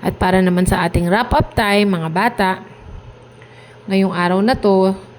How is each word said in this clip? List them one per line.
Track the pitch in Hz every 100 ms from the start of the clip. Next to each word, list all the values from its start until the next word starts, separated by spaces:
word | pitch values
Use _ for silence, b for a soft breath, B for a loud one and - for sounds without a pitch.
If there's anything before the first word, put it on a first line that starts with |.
At | 180 185
para | 190 185
naman | 185 180 185
sa | 185
ating | 175 175 175
wrap-up | 196 240 285 339
time, | - 214 202 208
mga | 180 160
bata, | 165 226 240 190 185 - - - - - - - - B B B B -
ngayong | 196 196 175
araw | 175 185
na | 208 262
to | 208 190 190 190 -